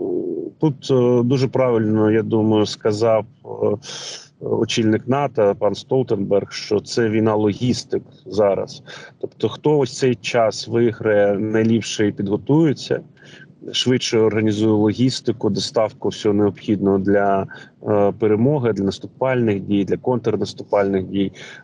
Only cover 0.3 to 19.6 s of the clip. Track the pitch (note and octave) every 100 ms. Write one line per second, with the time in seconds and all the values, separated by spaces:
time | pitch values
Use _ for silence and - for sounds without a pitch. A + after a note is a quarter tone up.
0.3 | E2 - - D#3 C3 - C3 B2 B2 A#2+
1.3 | C3+ B2+ B2+ B2+ A2+ G#2+ A2 G#2+ A2 G#2+
2.3 | A2 A2 G#2+ G#2 - A2+ G#2 A2+ A2 G#2
3.3 | _ A2 G#2+ G#2+ G#2 - - - - -
4.3 | - A#2 G#2+ A2+ - A2 A2 A#2 C3+ C#3+
5.3 | - G2+ G2 G#2 G2 - C3+ B2 G#2 G2
6.3 | G2 G2+ - - G2+ - - A2+ G#2+ A2
7.3 | G#2+ G#2+ G2 B2 A#2 - G2+ - - F#2
8.3 | G2 G2+ F#2+ G2 - - - - - -
9.3 | - A2 - D3+ D3+ B2+ - C3+ A#2+ -
10.3 | B2 A2 - - A#2 A#2+ A2 A2 G#2 G2+
11.3 | G2 G#2+ A2+ A2+ A2+ - - G#2 G2 G2
12.3 | G#2 - D3 E3 B2 - B2+ - _ -
13.3 | - - - - - B2+ B2+ - A#2 A2
14.3 | G#2+ A2 G#2 A2 G#2+ G#2+ G#2 C3 - -
15.3 | A2 A2 G2 - A#2 G#2+ - G#2 - G#2+
16.3 | G2+ G#2 E2+ - G2+ G2 G2 G2 G2+ G2+
17.3 | G2 F#2+ - - _ A#2 G#2 G2+ F#2+ A2
18.3 | G#2+ B2+ D3+ A#2+ G2+ G2 - - - C3
19.3 | B2+ A2 G2